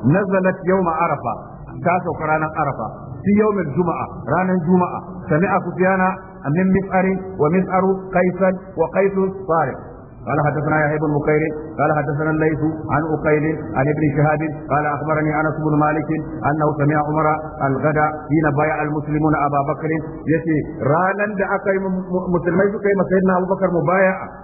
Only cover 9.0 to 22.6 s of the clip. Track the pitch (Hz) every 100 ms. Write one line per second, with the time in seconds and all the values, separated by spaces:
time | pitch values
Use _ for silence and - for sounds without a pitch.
9 | 196 190 190 190 - 170 143 - - -
10 | - - 110 143 147 147 147 151 147 151
11 | 156 147 151 151 160 - - - 147 151
12 | 147 147 156 156 156 147 151 160 - 139
13 | 160 151 160 151 151 160 - - 139 151
14 | 156 139 147 151 156 143 - 139 151 143
15 | 151 156 151 151 156 151 151 151 151 156
16 | 147 156 151 - 139 156 151 147 143 151
17 | 147 151 151 151 156 - 139 131 139 151
18 | 151 151 - 151 156 139 151 156 151 151
19 | 147 151 156 151 143 143 143 147 156 160
20 | - - - 160 165 151 - - 117 156
21 | 185 196 208 196 190 196 202 190 196 185
22 | 180 180 180 175 151 175